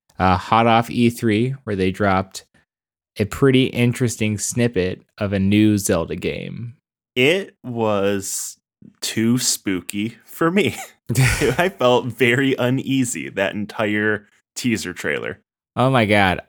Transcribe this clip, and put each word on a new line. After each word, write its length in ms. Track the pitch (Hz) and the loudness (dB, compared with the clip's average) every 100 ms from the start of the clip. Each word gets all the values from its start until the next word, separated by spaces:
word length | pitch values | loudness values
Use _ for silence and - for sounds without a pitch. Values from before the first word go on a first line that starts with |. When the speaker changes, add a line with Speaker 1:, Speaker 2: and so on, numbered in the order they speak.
| _ - | _ -2
Speaker 1:
uh, 180 | 92 90 | 2 2
hot 300 | - 110 117 | 2 2 4
off 220 | 117 120 | 4 2
E 200 | 120 117 | 2 0
three, 420 | 120 117 104 123 135 | 2 0 0 -2 -4
where 120 | - 98 | -6 -2
they 160 | 95 | -2
dropped 540 | 95 101 95 95 - - _ _ _ _ _ _ - | 0 0 0 -2 -10 -20 _ _ _ _ _ _ -4
a 60 | 104 | -4
pretty 400 | - 139 131 127 | 2 4 4 2
interesting 720 | - 120 120 123 - 107 104 | 2 0 2 -2 -2 -2 -2
snippet 640 | - 123 120 95 92 95 _ - | -4 0 0 0 -2 -4 _ -6
of 160 | 104 | -2
a 60 | 98 | 0
new 380 | 98 104 107 104 | 2 4 4 4
Zelda 380 | 98 87 82 90 | 2 0 -2 -4
game. 600 | 87 82 90 90 120 - _ _ _ 123 | -6 -6 -10 -12 -14 -16 _ _ _ 0
Speaker 2:
It 400 | 131 185 - _ | 2 2 -4 _
was 960 | 127 117 110 101 98 101 98 - - - _ _ - - | -8 -2 0 0 0 -2 -4 -8 -10 -16 _ _ -20 -12
too 380 | - - 113 127 | -6 0 0 2
spooky 800 | - - 104 92 - 101 110 - | 0 -4 -4 -6 -6 -6 -6 -8
for 280 | - - 165 | -12 -2 0
me. 260 | 190 139 - - | 2 0 -2 -14
<laughs> 140 | _ | _
Speaker 1:
<laughs> 160 | - 120 127 - 139 131 | -4 0 2 2 0 0
Speaker 2:
I 120 | 180 | -2
felt 360 | 190 123 123 123 | 2 2 2 0
very 500 | 110 120 123 135 120 | 0 2 4 2 0
uneasy 720 | 123 131 - 135 120 82 67 | 0 -2 -2 -2 -2 -4 -8
that 260 | 92 95 104 | -4 -4 -4
entire 720 | 104 - 107 107 107 104 - _ _ - | -8 -4 -2 0 0 -2 -6 _ _ -6
teaser 380 | 123 107 92 | -2 -2 -4
trailer. 480 | 85 80 67 57 98 _ _ _ - | -8 -4 -4 -6 -10 _ _ _ -2
Speaker 1:
Oh 140 | 127 | 2
my 160 | 131 104 | 2 4
God. 360 | 104 95 85 | 4 4 0